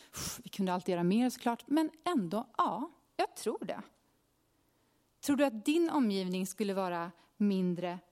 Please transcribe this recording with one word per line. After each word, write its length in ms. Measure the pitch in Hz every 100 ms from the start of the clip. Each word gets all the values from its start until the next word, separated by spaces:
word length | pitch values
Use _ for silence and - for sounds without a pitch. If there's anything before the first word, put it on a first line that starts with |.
| -
"Pff, 280 | - - -
vi 40 | -
kunde 240 | - 185
alltid 200 | 180 180
göra 120 | 175
mer 260 | 175 214 254
såklart." 340 | - 240 233 -
Men 240 | 294 320 -
ändå, 420 | 359 339 170 202 - -
ja, 320 | 339 180 330 - _ -
jag 200 | 381 -
tror 280 | 214 320
det. 180 | 180 - - _ _ _ _ _ _ _ _ _ _ _ _ _
Tror 160 | - 277
du 80 |
att 200 | 277 220
din 260 | 247 330 339
omgivning 560 | 302 226 190 185 185 185
skulle 280 | - 202
vara 380 | 190 185 175 170 - _ -
mindre 600 | 208 190 180 170 175 175 _